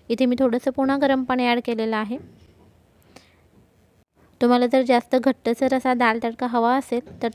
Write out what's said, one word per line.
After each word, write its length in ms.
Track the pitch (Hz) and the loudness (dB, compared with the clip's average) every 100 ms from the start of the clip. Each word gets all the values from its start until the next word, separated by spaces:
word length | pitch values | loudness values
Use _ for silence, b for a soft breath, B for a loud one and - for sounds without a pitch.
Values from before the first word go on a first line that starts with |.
| B | B
इथे 180 | 233 254 | 0 0
मी 100 | 247 | 2
थोडंसं 320 | 262 247 277 | 2 0 -2
पुन्हा 260 | 269 269 277 | -2 0 2
गरम 240 | 277 269 | 2 0
पाणी 220 | 254 254 247 | 0 0 0
ॲड 140 | 240 | 0
केलेलं 320 | 240 226 220 220 | -2 -4 -2 -4
आहे. 220 | 214 254 - - - _ - _ _ _ b b b b b _ _ _ _ _ _ _ _ - | -4 -8 -14 -20 -20 _ -20 _ _ _ b b b b b _ _ _ _ _ _ _ _ -2
तुम्हाला 260 | 240 247 247 | 2 2 2
जर 160 | 262 | 2
जास्त 320 | 254 240 - 254 | 2 2 2 0
घट्टसर 580 | 262 - 226 233 262 | 0 -2 -2 0 0
असा 180 | 262 262 | 0 0
दाल 240 | 247 233 226 | 0 0 0
तडका 240 | 233 233 247 | -4 -4 -4
हवा 280 | 240 233 269 | 0 0 0
असेल 460 | - 240 - - | -2 -6 -8 -8
तर 60 | 233 | -4